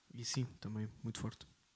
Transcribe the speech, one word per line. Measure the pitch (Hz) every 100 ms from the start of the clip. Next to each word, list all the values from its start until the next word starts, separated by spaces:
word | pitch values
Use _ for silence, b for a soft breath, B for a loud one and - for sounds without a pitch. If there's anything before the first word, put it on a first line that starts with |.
| -
E | -
sim, | 117 - 123 -
também | 104 107 107 -
muito | 113 -
forte. | 110 - - - -